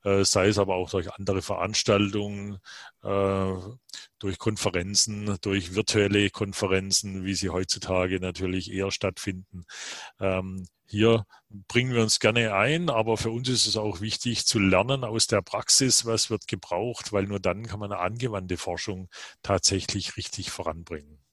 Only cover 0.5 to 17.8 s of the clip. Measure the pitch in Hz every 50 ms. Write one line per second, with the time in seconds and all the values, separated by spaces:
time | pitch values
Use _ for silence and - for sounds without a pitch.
0.5 | 104 104 98 95 92 90 90 87 - 95 85 95 - - 98 101 98 95 - -
1.5 | 98 85 85 101 107 - - - 104 101 104 98 101 107 104 101 101 101 101 104
2.5 | 101 95 _ - - - - - _ _ - 101 98 98 98 98 98 95 95 95
3.5 | 95 92 90 101 123 131 _ - - - - _ _ _ - 98 92 - - 113
4.5 | 110 - - 104 87 87 87 98 101 - - 113 107 104 104 104 101 92 - 101
5.5 | 98 101 90 87 92 101 113 - - 107 101 101 101 104 104 98 - - 107 101
6.5 | 92 - 104 92 95 95 95 98 95 - - 98 95 95 92 95 98 - 101 90
7.5 | 82 92 95 - - 95 - - 92 92 92 92 95 92 92 90 85 - 95 90
8.5 | 92 92 90 95 98 95 98 98 - - - 95 - - - 101 92 92 95 _
9.5 | - 90 85 - - - - - - - - - _ _ 101 95 92 92 92 95
10.5 | 92 92 92 - _ _ _ _ 107 104 110 117 117 110 101 _ - - _ _
11.5 | - 101 95 - - 120 123 131 123 117 113 107 - - - 110 113 120 117 110
12.5 | 101 98 104 131 156 170 180 160 123 113 110 113 113 104 - 113 113 120 127 131
13.5 | 127 113 - 107 104 110 107 107 98 87 104 110 - - - 123 113 - - -
14.5 | - 113 98 95 92 92 104 127 139 131 127 110 113 113 - - 117 101 92 -
15.5 | - 104 - - - - 135 127 - - 117 117 113 110 - - 113 101 - -
16.5 | - 92 - - 87 87 107 123 117 - - - 104 101 98 98 101 98 98 95
17.5 | 87 101 117 110 107 104